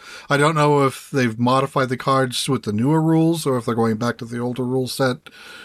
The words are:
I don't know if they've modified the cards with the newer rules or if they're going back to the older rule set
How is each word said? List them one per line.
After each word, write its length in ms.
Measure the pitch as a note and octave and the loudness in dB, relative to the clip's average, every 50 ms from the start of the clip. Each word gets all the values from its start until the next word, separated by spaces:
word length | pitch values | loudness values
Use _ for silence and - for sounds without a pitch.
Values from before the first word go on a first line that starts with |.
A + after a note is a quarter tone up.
| - - - - - - | -20 -20 -20 -18 -4 -2
I 80 | C#3+ | 0
don't 180 | C#3 D3 D#3+ E3 | 2 2 2 2
know 320 | D3+ D3 D3 D3 C#3+ C#3 | 2 2 4 4 4 2
if 240 | C3 - - - - | 2 0 -4 -14 -4
they've 260 | D3 C3+ B2 A#2 A2 A#2 | -2 0 0 0 0 0
modified 500 | A#2+ B2 C3 C3+ C3+ C3+ - C#3+ C3 B2 | 0 2 2 2 0 0 0 -2 -2 -2
the 80 | C3 | -4
cards 520 | - - C#3 C3+ C3+ C3 B2+ A#2+ - - D3 | -4 -2 0 2 2 0 0 -2 -6 -2 -2
with 140 | C3 A2+ | -2 -2
the 100 | - A2 | -2 -4
newer 280 | G#2 G#2+ A#2+ C#3+ D#3+ D#3+ | -2 0 2 2 2 2
rules 440 | D#3 E3 D#3+ D#3+ D#3+ E3 E3+ D#3+ D#3 | 2 4 4 4 4 2 2 0 -2
or 100 | C#3+ B2+ | -2 -2
if 80 | A#2+ A2+ | -2 -2
they're 100 | B2 A2+ | -2 0
going 220 | A#2 A2+ A2+ A2 | 0 2 0 0
back 220 | G#2+ A#2+ A#2+ A#2 - | 0 -2 -4 -4 -6
to 60 | A#2+ | -10
the 140 | A2+ A#2+ A#2+ | -10 -8 -6
older 240 | A#2+ B2 B2 C3 | -6 -6 -4 -4
rule 240 | B2 B2 C3 C3 B2+ | -4 -2 -2 -2 -2
set 440 | A#2+ - - C3+ B2+ B2 - _ - - - - - - - | -4 -2 0 0 0 0 -4 _ -20 -20 -20 -20 -20 -20 -20